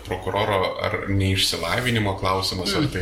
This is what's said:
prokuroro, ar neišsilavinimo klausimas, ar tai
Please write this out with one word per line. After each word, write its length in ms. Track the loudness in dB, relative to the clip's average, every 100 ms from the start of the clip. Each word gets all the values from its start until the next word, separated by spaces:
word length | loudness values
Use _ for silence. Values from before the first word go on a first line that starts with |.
prokuroro, 720 | -6 -6 -2 0 2 2 0 -2
ar 300 | -4 -4 0
neišsilavinimo 1040 | 2 2 2 0 0 -2 0 0 0 0 0
klausimas, 560 | 0 0 0 -2 -2 0
ar 100 | 0
tai 160 | 0